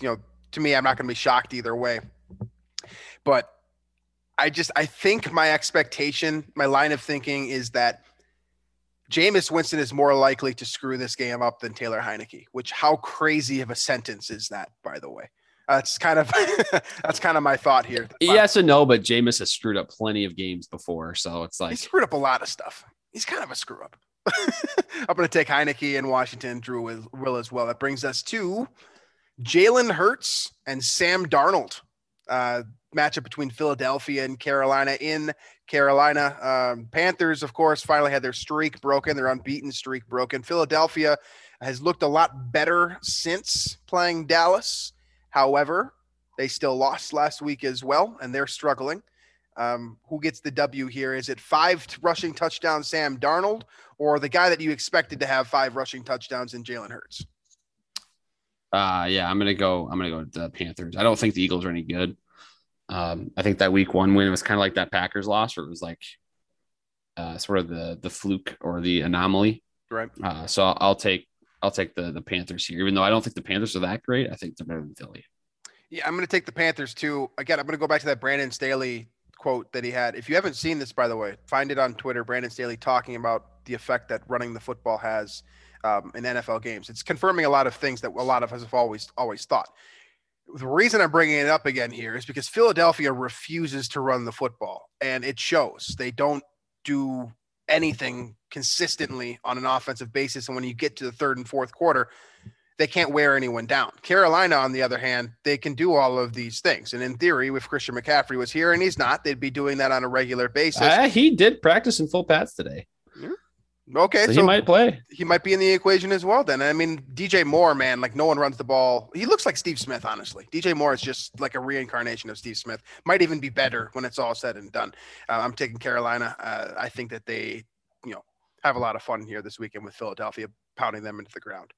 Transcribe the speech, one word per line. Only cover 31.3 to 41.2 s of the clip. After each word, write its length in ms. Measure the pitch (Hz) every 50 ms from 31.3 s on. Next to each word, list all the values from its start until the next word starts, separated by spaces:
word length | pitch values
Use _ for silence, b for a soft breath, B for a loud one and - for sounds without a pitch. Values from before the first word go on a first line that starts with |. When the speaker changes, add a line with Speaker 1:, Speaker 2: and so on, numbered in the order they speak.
| 135 143 143 175 196 165 117 - - - - _ _ _ _ _ _ _ _ -
Speaker 1:
Uh, 340 | 127 127 123 120 123 123 120 110 117 _ _ _ -
matchup 260 | 156 147 147 - -
between 280 | 120 120 - 147 147 135
Philadelphia 720 | 117 - 156 147 143 127 135 131 135 139 - - 143 135 135
and 140 | 131 131 123
Carolina 560 | - 151 139 139 135 135 135 135 139 139 139 -
in 320 | 139 156 156 156 151 151 147 b b b b b _
Carolina. 720 | - - 143 139 139 139 139 143 147 147 147 143 143 143 - - 131 131 127 127 123
Um, 160 | 123 117 117 113
Panthers, 520 | - 160 170 185 180 - 180 160 160 139
of 100 | 151 135
course, 300 | - - 160 156 151 -
finally 280 | - - 156 147 147 143
had 100 | 139 135
their 100 | 127 127
streak 480 | 120 - - - 151 151 156 151 - -
broken, 340 | - 139 139 139 - 156 151
their 100 | 139 127
unbeaten 460 | 131 131 127 120 135 139 151 151 143
streak 340 | 123 - - 131 131 127 113
broken. 360 | 110 123 127 127 123 - 135
Philadelphia 760 | 120 - 170 170 160 135 156 156 160 160 - 160 156 151 147 143